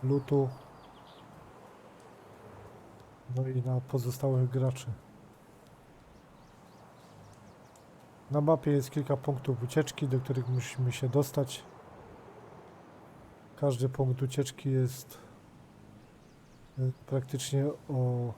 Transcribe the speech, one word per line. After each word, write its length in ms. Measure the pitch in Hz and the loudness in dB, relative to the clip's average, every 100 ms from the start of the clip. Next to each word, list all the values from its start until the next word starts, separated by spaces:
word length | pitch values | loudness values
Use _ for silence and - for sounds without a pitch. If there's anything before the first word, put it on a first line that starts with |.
lutu, 460 | 131 139 135 143 135 131 - - - - - - - - - - - - - - - - - - - - - - - - - - - 127 | 4 2 4 2 2 -2 -16 -20 -20 -20 -20 -20 -20 -20 -20 -20 -20 -20 -20 -20 -20 -20 -20 -20 -20 -18 -18 -20 -20 -20 -20 -20 -6 -2
no 120 | 131 | 0
i 140 | 127 | 0
na 200 | 123 127 | 2 0
pozostałych 680 | 127 139 120 123 139 131 127 | 0 -2 -2 0 2 4 4
graczy. 380 | 127 131 127 - 107 - - - - - - - - - - - - - - - - - - - - - - - - - - - - - - - - - | 4 2 0 -6 -10 -10 -20 -20 -20 -20 -20 -20 -20 -20 -20 -20 -20 -20 -20 -20 -20 -20 -20 -20 -20 -20 -20 -20 -20 -20 -20 -20 -20 -20 -20 -20 -20 -2
Na 100 | 143 | 2
mapie 300 | 147 160 - | 4 4 6
jest 200 | 143 131 | 4 2
kilka 260 | - 135 139 | -2 0 0
punktów 460 | - 135 - 123 | 0 -2 0 -2
ucieczki, 440 | 123 - 139 - 143 | 2 2 0 0 0
do 120 | 127 | 0
których 300 | 131 131 120 | 0 -2 0
musimy 420 | 127 123 - 123 | -2 -2 -2 -2
się 180 | 117 131 | 0 2
dostać. 540 | 131 139 - 135 - - - - - - - - - - - - - - - - - - - - - | 2 2 0 -2 -4 -14 -20 -20 -20 -20 -20 -20 -20 -20 -20 -20 -20 -20 -20 -20 -20 -20 -20 -20 0
Każdy 340 | 143 123 127 | 2 2 0
punkt 320 | 131 131 127 | 2 2 2
ucieczki 500 | 135 131 135 - 135 | 0 0 -2 -2 0
jest, 460 | 131 127 - - - - - - - - - - - - - - - - - - - | 2 2 0 -14 -18 -18 -20 -20 -20 -20 -20 -20 -20 -20 -20 -20 -20 -20 -20 -18 -2
e, 120 | 131 131 - | -2 -2 -2
praktycznie 600 | 135 131 131 - 139 139 | -2 -2 -6 0 2 2
o 680 | - - 139 127 123 120 | -2 -4 0 2 2 -2